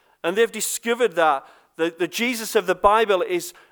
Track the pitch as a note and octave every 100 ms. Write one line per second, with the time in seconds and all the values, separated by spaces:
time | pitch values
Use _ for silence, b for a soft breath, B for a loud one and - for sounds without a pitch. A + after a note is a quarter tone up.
0 | _ _ E3 G3 A3+ A3 - - A#3 A#3+
1 | A3+ E3+ D#3 C3+ B B B - E3+ F3
2 | E3+ - A#3+ A3+ G#3+ G#3+ F#3 F3 G3+ A3
3 | G#3+ F#3 D#3+ F3 - b b